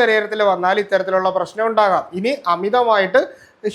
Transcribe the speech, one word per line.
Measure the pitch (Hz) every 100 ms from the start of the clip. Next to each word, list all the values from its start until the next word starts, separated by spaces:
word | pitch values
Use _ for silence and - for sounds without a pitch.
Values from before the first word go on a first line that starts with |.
ശരീരത്തിൽ | 233 214 208 214 202
വന്നാൽ | 180 180 208
ഇത്തരത്തിലുള്ള | 202 190 190 190 185 185
പ്രശ്നം | 170 214 226
ഉണ്ടാകാം. | 214 202 170 - 180
ഇനി | 226 285 180 170
അമിതമായിട്ട് | 202 247 233 208 180 220 - - - _ 214